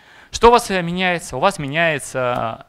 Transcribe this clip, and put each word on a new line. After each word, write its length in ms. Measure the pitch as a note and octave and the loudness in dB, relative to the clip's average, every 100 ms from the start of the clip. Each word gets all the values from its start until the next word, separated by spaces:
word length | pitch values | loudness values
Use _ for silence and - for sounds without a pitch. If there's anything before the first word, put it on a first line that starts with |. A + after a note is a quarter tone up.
| _ - - | _ -20 -16
Что 160 | - A#3 | 2 6
у 20 | |
вас, 180 | A#3+ - | 6 4
э, 100 | F#3+ | -2
меняется? 540 | E3+ F3+ F#3 E3+ - C3 | -2 -2 -2 -2 -4 -2
У 20 | |
вас 220 | F#3 F3+ | 0 0
меняется 1040 | C#3 D3+ E3+ C#3+ - C3+ B2 B2 A2+ A#2 | -4 -2 0 -2 -4 -4 -2 -2 -4 -8